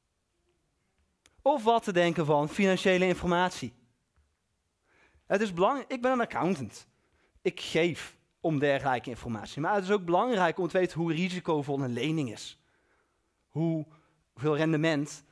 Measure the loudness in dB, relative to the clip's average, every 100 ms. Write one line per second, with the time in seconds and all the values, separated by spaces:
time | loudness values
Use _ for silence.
0 | _ _ _ _ _ _ _ _ _ _
1 | _ _ _ _ 2 2 4 2 2 2
2 | 2 2 2 2 0 2 2 4 4 4
3 | 2 0 0 0 0 -2 -12 -14 _ _
4 | _ _ _ _ _ _ _ _ _ _
5 | _ _ -2 0 0 2 2 0 -4 -4
6 | 0 0 -2 -2 -2 -2 -6 -14 -20 _
7 | _ _ _ _ -6 -6 -2 0 0 -2
8 | -10 -18 _ _ -2 0 2 0 0 -2
9 | -4 -10 -8 -8 -8 -4 0 0 0 0
10 | 2 2 2 2 2 0 -2 0 0 0
11 | -2 0 -2 -2 -2 -2 0 -2 -2 -2
12 | -2 0 -2 -6 -14 -18 _ _ _ _
13 | _ _ _ _ _ -4 -2 -2 -6 -14
14 | _ _ _ -6 -2 2 2 2 2 0
15 | -2 -8 -20